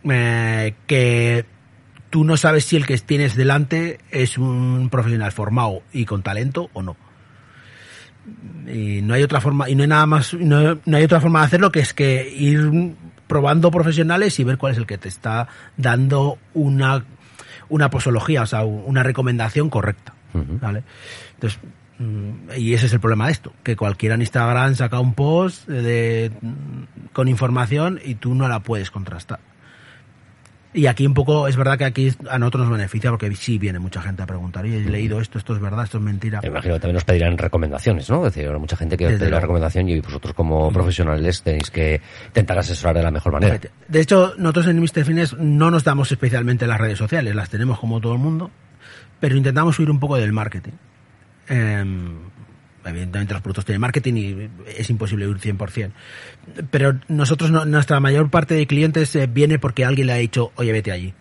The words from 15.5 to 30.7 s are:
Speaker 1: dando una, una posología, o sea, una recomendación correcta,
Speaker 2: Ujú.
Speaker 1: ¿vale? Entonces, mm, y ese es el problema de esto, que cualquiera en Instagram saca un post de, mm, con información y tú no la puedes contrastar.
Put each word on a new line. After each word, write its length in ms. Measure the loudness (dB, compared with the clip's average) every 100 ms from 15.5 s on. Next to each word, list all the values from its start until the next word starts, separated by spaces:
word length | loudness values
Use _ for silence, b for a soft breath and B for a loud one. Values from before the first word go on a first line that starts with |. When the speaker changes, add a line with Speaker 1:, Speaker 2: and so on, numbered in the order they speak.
| B B -4
Speaker 1:
dando 600 | 0 2 2 2 0 -4 _
una, 500 | -2 0 2 2 0 -4 -20 B B B B B
una 220 | 0 2
posología, 520 | 0 0 0 0 -2
o 40 | 0
sea, 180 | -2
una 380 | -4 -4 -2 0
recomendación 680 | 0 0 -2 0 -2 0 0
correcta, 460 | 0 -2 -6 -12 -20 _
Speaker 2:
Ujú. 260 | -6 -4 -6
Speaker 1:
¿vale? 260 | -4 -6 -10 B B B B
Entonces, 260 | B -6 -6 -16 -20 _ -10
mm, 340 | -8 -6 -8 -12 -12 -6
y 160 | 0
ese 140 | 2 2
es 80 |
el 60 | 2
problema 260 | 2 0 0
de 60 |
esto, 200 | -2 -6 -10
que 140 | -6 -4
cualquiera 380 | -4 -2 -2
en 80 | 0
Instagram 520 | 0 0 2 2 2
saca 260 | 2 0 0
un 120 | 0
post 560 | 2 2 2 0 -4 -8
de, 640 | -4 0 0 0 0 -4 -6
mm, 680 | -10 -10 -12 -14 -16 -20 -10
con 160 | -2 0
información 720 | 2 0 0 0 0 -2 -4
y 120 | -8
tú 200 | -6 -2
no 140 | 0 0
la 120 | -2
puedes 300 | -4 -6 -6
contrastar. 500 | -10 -10 -14 -14 -16 _ _ B B B B B _ -20 _ -20 _ _